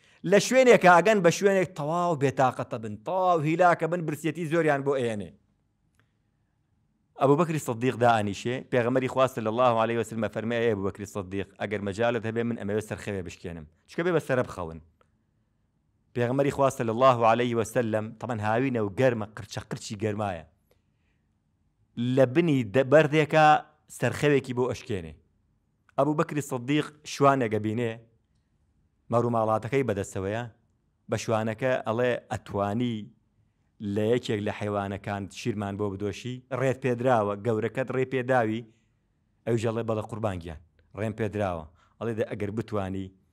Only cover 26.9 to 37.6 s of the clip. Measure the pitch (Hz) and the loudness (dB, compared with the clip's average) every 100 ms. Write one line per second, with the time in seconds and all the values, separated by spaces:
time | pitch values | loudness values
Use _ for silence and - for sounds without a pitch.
26.9 | - - - 139 135 113 107 110 110 117 | -10 -10 2 4 4 0 -2 -2 -4 -4
27.9 | 113 _ _ _ _ _ _ _ _ _ | -8 _ _ _ _ _ _ _ _ _
28.9 | _ - 117 120 117 110 110 110 139 117 | _ -2 0 2 2 2 0 0 -2 0
29.9 | 98 92 101 95 113 120 _ _ _ _ | -2 -4 -6 -6 -6 -8 _ _ _ _
30.9 | _ - 113 - 110 110 107 131 127 113 | _ -6 -4 0 0 -2 -2 -2 0 -2
31.9 | 113 123 - - 110 - 101 101 110 123 | 0 0 -2 -6 -12 -6 -4 -2 0 -2
32.9 | 110 104 _ _ _ _ _ _ - 101 | -4 -10 _ _ _ _ _ _ -10 -4
33.9 | 104 107 123 127 107 104 - 104 101 98 | 0 2 2 0 -4 -4 -6 -4 -4 -4
34.9 | 95 107 101 95 - 123 104 101 101 104 | -8 -8 -8 -8 -8 -6 -4 -4 -4 -4
35.9 | 95 101 98 120 127 - 123 135 127 131 | -4 -6 -6 -10 -12 -8 -2 -2 0 -2
36.9 | 120 131 117 104 104 113 107 | 0 2 2 2 -2 -2 -2